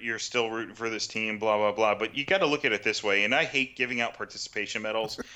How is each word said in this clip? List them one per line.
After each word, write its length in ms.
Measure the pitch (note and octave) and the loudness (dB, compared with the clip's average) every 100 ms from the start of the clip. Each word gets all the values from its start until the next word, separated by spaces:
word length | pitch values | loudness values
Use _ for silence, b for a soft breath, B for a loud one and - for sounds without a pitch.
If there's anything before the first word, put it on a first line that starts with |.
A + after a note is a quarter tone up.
you're 180 | A#2 A2 | -6 -6
still 300 | - B2 A2+ | -2 0 0
rooting 260 | A2+ G2+ G2+ | -2 -6 -4
for 140 | A2+ | -4
this 180 | G#2+ - | -4 -4
team, 320 | A2 A2 G#2+ | -4 -4 0
blah, 160 | A2 G#2+ | 2 4
blah, 160 | G#2 | 4
blah." 240 | G#2 A2 G2+ | 4 4 4
But 180 | A2 | 0
you 120 | C#3 C#3 | -4 0
gotta 200 | F#3+ E3 | 2 4
look 200 | D3 C#3+ | 2 2
at 80 | |
it 100 | G#2 | 2
this 200 | A2+ G#2 | 2 0
way, 200 | G#2+ G2 | 2 2
and 100 | G#2 | 4
I 120 | C#3 D#3+ | 2 2
hate 320 | C#3 C3 - | 0 -2 -2
giving 240 | B2 B2 | -4 -2
out 140 | A#2 - | -4 -4
participation 640 | G#2 G#2 - A2 G2+ A2+ | -10 -10 -8 -6 -6 -6
medals, 360 | G#2+ A2 A2 - B | -4 -2 -4 -6 B